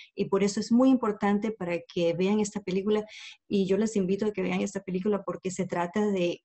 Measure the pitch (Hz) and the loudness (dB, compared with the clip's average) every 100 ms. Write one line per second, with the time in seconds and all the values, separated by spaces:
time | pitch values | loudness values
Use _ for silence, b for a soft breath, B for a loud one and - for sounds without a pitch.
0 | B - 151 196 202 214 214 233 262 247 | B -6 0 2 2 0 2 4 6 4
1 | 220 208 202 208 220 - 175 170 - 180 | 2 0 0 2 -2 -4 -4 -4 -4 0
2 | 170 165 190 214 208 196 - 185 202 214 | 0 2 2 2 -2 -6 -4 -2 0 0
3 | 214 B B B - 202 185 196 220 208 | -2 B B B -2 0 2 2 2 0
4 | 185 196 214 208 185 185 202 196 190 185 | 0 0 -2 -2 -2 -2 -4 -6 -6 -2
5 | 214 196 185 165 190 190 180 175 175 214 | 0 -2 -4 -6 -6 -4 -4 -2 -2 0
6 | 214 190 175 - | 0 0 0 -4